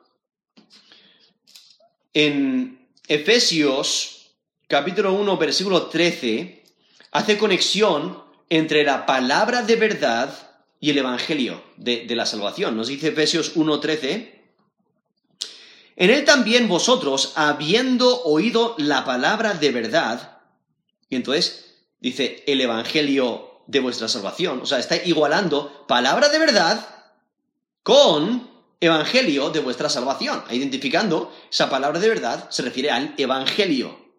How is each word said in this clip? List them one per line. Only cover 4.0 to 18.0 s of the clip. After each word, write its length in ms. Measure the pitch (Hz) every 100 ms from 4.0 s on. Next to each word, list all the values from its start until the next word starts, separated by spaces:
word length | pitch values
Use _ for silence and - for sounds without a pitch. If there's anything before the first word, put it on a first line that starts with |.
| - - _ _ _ _ -
capítulo 460 | 143 190 190 196
uno, 240 | 196 202 175
versículo 500 | 147 139 196 175 -
trece, 760 | 160 170 - 120 113 180 - _ _ _ _ -
hace 260 | - 214 202
conexión 840 | 214 175 - 190 208 147 175 - - _ -
entre 340 | 160 156 151
la 220 | 143 127 -
palabra 560 | 131 127 160 220 247
de 140 | 220 214
verdad 580 | 214 175 143 117 139 - - _ _ -
y 100 | 147
el 80 | 139
evangelio 680 | 127 123 - 151 107 80 - -
de, 280 | 120 117 113
de 100 | 117
la 100 | 104
salvación. 500 | 107 98 127 185 110
Nos 120 | 117
dice 220 | 139 156
Efesios 440 | 151 143 165 151 165
uno 240 | 156 147
trece, 720 | 151 156 131 208 - - _ _ _ _ _ _ _ _ _ - - - - - _ -
"En 140 | 185
él 160 | 285 302
también 420 | 285 208 240 220
vosotros, 640 | 170 - 247 143 135 - 160
habiendo 880 | 147 147 151 220 262 247